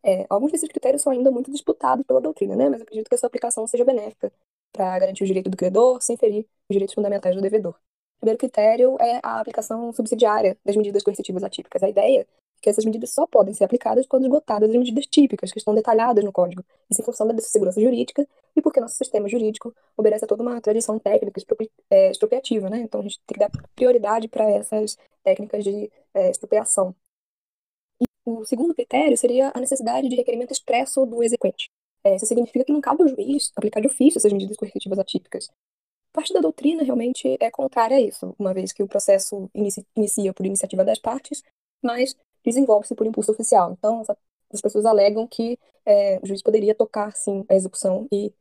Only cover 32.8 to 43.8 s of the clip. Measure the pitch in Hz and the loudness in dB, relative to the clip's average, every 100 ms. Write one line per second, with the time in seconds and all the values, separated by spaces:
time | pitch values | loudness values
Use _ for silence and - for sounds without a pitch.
32.8 | 262 302 320 254 220 285 - - 214 220 | 0 4 4 4 -4 -2 -4 -4 -4 -2
33.8 | 220 - 269 - 214 202 196 214 196 202 | -2 4 4 4 0 0 -4 -8 -10 -10
34.8 | 196 196 190 - _ - - _ _ _ | -6 -4 -4 -6 _ -12 -12 _ _ _
35.8 | _ _ _ - 311 370 320 - 285 330 | _ _ _ -6 -2 0 0 0 -2 0
36.8 | 269 247 233 254 262 262 233 - 269 247 | -2 -2 -2 -4 -4 -2 -2 -2 -4 0
37.8 | 226 269 214 - 185 - 196 190 190 - | 2 2 2 -4 -14 -6 -4 -4 -6 -4
38.8 | 202 202 - 196 190 202 190 - 208 202 | -2 -2 2 2 2 -8 -10 -4 -4 -4
39.8 | - - 208 - 196 185 190 196 196 190 | -8 -4 -2 0 -2 -2 -2 -2 -2 0
40.8 | 196 220 - 262 - 294 _ _ _ _ | 0 0 -4 -6 -8 -14 _ _ _ _
41.8 | 247 240 262 - _ _ - 240 262 208 | -6 -2 -4 -4 _ _ -2 0 4 2
42.8 | 208 226 220 220 214 220 226 214 180 180 | 2 -4 -4 -2 -2 -2 2 4 2 -2